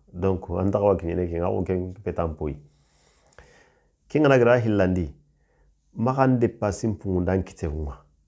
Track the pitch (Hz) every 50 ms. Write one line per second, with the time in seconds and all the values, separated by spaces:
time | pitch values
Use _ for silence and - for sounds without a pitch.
0 | _ _ - 90 87 95 95 92 - - 90 90 92 98 98 104 101 101 95 87
1 | 85 82 87 90 90 85 85 85 85 92 104 101 92 92 95 90 90 90 92 -
2 | - - 85 - 87 82 78 - 78 76 73 73 - _ _ _ _ _ _ _
3 | _ _ _ _ _ _ _ - - _ _ _ _ _ _ _ _ _ _ _
4 | _ _ - 143 151 143 139 127 120 113 123 123 110 110 107 101 95 92 92 90
5 | 87 73 - - _ _ _ _ _ _ _ _ _ _ _ _ _ _ _ -
6 | 113 127 131 135 135 131 127 120 117 113 117 - 110 104 95 - - 113 104 -
7 | - 101 92 90 87 87 92 95 90 - - - - 80 73 78 76 71 71 -
8 | _ _ _ _ _